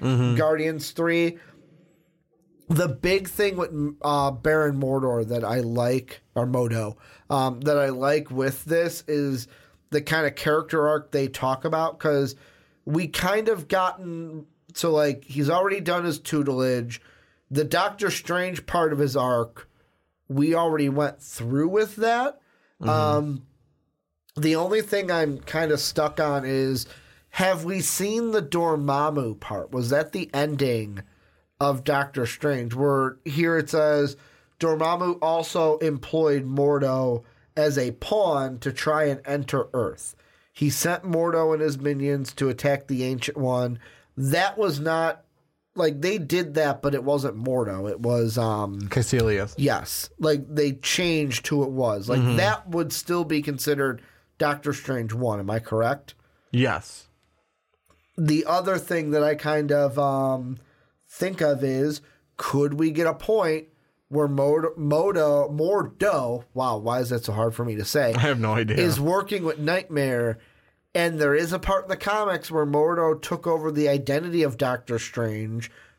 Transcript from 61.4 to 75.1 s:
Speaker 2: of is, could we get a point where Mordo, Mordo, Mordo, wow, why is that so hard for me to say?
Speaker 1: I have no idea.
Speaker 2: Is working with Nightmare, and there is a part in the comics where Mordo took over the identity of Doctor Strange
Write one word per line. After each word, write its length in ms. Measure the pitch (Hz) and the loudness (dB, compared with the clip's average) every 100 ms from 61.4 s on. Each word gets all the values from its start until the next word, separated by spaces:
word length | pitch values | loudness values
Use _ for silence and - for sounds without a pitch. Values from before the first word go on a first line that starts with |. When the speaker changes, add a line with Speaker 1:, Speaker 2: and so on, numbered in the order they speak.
Speaker 2:
of 220 | 156 135 | 0 2
is, 380 | 135 131 147 147 - _ _ - | 0 0 0 -2 -10 _ _ -8
could 380 | - 139 147 143 | -2 0 2 2
we 160 | 160 | 0
get 160 | 156 165 | 2 0
a 60 | |
point 540 | 156 - 220 170 156 156 _ _ _ - | 0 0 2 2 0 -4 _ _ _ -6
where 180 | 143 143 | 0 0
Mordo, 480 | 139 143 156 160 160 | 2 4 4 2 -2
Mordo, 720 | 147 151 190 180 151 143 147 | 0 2 2 4 4 4 2
Mordo, 960 | 147 165 208 131 - - 143 123 120 - | 2 2 2 0 0 0 2 0 -4 -6
wow, 240 | 127 127 107 | -4 -2 -2
why 220 | 110 123 | -2 -2
is 100 | 123 | 0
that 140 | 123 | -2
so 80 | 117 | -2
hard 240 | 107 113 113 | 0 0 0
for 80 | |
me 120 | 120 107 | -4 -4
to 80 | 104 | -2
say? 280 | 151 123 | 0 2
Speaker 1:
I 60 | 117 | 2
have 200 | 147 127 | 2 2
no 120 | 110 110 | 0 0
idea. 200 | 110 135 | 2 2
Speaker 2:
Is 220 | 175 139 | 2 2
working 440 | 151 190 196 202 160 | 2 0 0 -2 -2
with 120 | 151 | -2
Nightmare, 800 | 151 185 185 147 139 120 117 113 - _ _ _ _ | 0 -2 -2 -2 0 0 0 -2 -8 _ _ _ _
and 240 | 170 170 156 | 0 0 2
there 140 | 147 | 2
is 200 | 147 165 | 2 2
a 60 | 180 | -2
part 260 | 185 190 190 | 0 -2 -2
in 40 | |
the 60 | 185 | -6
comics 560 | 202 214 208 175 - | -2 0 0 -2 -2
where 140 | 160 147 | -2 0
Mordo 540 | 147 156 170 160 156 | 2 2 2 2 0
took 260 | - 175 170 | -2 -4 0
over 240 | 165 156 | 0 0
the 160 | 147 147 | 0 2
identity 560 | 139 127 143 175 170 | 2 0 -2 0 0
of 140 | 147 113 | 0 0
Doctor 420 | 135 123 - 117 | -2 -2 -4 -6
Strange 720 | - | -4